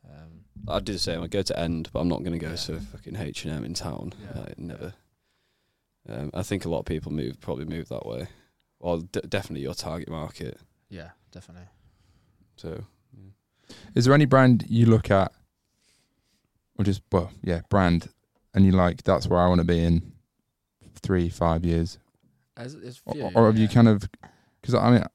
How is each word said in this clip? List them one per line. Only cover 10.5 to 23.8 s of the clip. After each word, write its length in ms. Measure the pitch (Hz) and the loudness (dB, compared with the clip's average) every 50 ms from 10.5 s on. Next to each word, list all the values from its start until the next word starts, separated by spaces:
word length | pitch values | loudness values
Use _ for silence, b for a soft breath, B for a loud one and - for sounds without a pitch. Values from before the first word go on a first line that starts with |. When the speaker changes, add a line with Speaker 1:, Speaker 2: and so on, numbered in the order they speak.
| - - _ _ _ _ _ _ | -14 -16 _ _ _ _ _ _
Speaker 1:
Yeah, 220 | 101 87 78 85 _ _ _ _ | -20 -20 -20 -20 _ _ _ _
definitely. 360 | _ 90 87 - 85 90 87 92 _ _ _ _ _ _ _ _ _ _ _ _ _ _ _ _ _ | _ -20 -20 -20 -20 -20 -20 _ _ _ _ _ _ _ _ _ _ _ _ _ _ _ _ _ _
Speaker 2:
So, 280 | - - 82 80 - - _ _ _ _ _ - | -16 -14 -12 -12 -12 -14 _ _ _ _ _ -20
yeah. 600 | - 95 95 101 _ _ _ _ _ _ _ - - - - - | -20 -20 -20 _ _ _ _ _ _ _ _ -20 -20 -20 -2 0
Speaker 3:
Is 100 | 120 117 | 2 4
there 80 | 127 139 | 6 6
any 120 | 147 151 | 6 6
brand 400 | 127 131 131 131 127 123 110 - - | 6 6 6 8 8 6 6 2 0
you 160 | 110 117 117 | 2 4 6
look 260 | 113 113 110 - - | 6 6 4 4 2
at, 200 | 104 98 92 - _ _ _ _ _ _ _ _ _ _ _ _ _ _ _ _ _ _ _ _ _ _ _ _ _ _ _ _ _ | 2 2 2 0 _ _ _ _ _ _ _ _ _ _ _ _ _ _ _ _ _ _ _ _ _ _ _ _ _ _ _ _ _
or 80 | - 98 | -2 0
just, 160 | 101 95 95 _ _ | 0 0 -2 _ _
well, 200 | - 92 87 - - - - | 0 0 0 -2 -12 -10 -4
yeah, 180 | - 85 82 - _ | -4 -4 -4 -2 _
brand, 380 | - 101 92 87 87 85 - - _ _ _ _ _ _ _ _ - | 2 2 4 4 2 2 0 -6 _ _ _ _ _ _ _ _ 4
and 120 | 98 98 | 4 6
you 60 | 95 | 6
like, 320 | 92 92 90 90 85 - - | 6 4 4 2 0 -2 0
"That's 240 | - 95 78 - | 0 0 2 2
where 120 | - 92 87 | 0 2 4
I 80 | 87 | 4
wanna 160 | 90 90 87 85 | 4 4 4 4
be 180 | 87 87 82 85 | 2 2 2 4
in 300 | 85 85 82 - - - _ _ _ _ _ _ _ _ _ _ _ _ _ _ - _ - | 2 2 2 0 -6 -20 _ _ _ _ _ _ _ _ _ _ _ _ _ _ -20 _ -12
three, 280 | - - 98 90 87 85 | -4 -2 0 0 0 -2
five 340 | 85 - 87 85 82 82 87 | -2 -2 0 0 0 0 0
years"? 340 | 85 82 82 82 82 - - _ _ _ _ _ _ _ _ _ _ _ | 0 0 0 -2 -4 -8 -16 _ _ _ _ _ _ _ _ _ _ _
Speaker 1:
There's, 200 | - 117 127 151 | -18 -18 -18 -16
there's 260 | - - 123 123 - _ | -18 -18 -20 -20 -18 _
Speaker 3:
Or, 80 | - - | -10 -8
Speaker 1:
few, 100 | 151 127 95 90 | -6 -6 0 4
Speaker 3:
or 100 | 117 113 | 4 6
have 120 | 110 110 | 6 6
you 80 | 110 110 | 4 2
Speaker 1:
yeah. 60 | 101 - | 4 6
Speaker 3:
kind 140 | 123 | 6